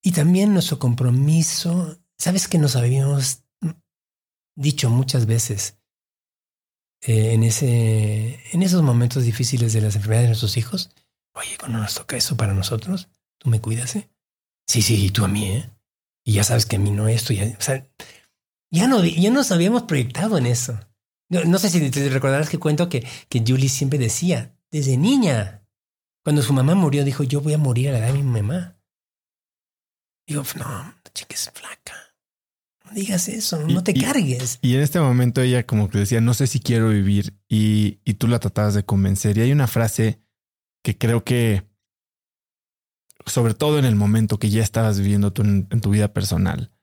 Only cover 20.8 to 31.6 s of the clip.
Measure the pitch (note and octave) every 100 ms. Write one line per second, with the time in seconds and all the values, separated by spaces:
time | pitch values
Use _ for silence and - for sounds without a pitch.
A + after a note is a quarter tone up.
20.8 | - _ _ _ _ F3 E3 F3+ G3 E3+
21.8 | - C#3+ C#3 C3 C3+ C#3 D3+ E3 D3+ D3+
22.8 | F3 C3 - - - B2 A2+ C3 C3+ -
23.8 | C#3 D3 A2+ - F3+ D#3+ - _ _ D#3
24.8 | C3 B2 F#3+ C4+ G3 A#2+ G2 - _ _
25.8 | _ _ _ _ - D3 B2 C#3 C3+ F#3+
26.8 | E3 C#3+ C#3 C3 C3+ C#3+ D3 D3+ C#3 A#2+
27.8 | C#3 B2 A2+ C#3 C#3 A2+ G2+ F3+ F3 _
28.8 | _ _ _ _ _ _ _ _ _ _
29.8 | _ _ _ _ - D3 C3+ - B2+ A2
30.8 | D3+ _ - - - - - -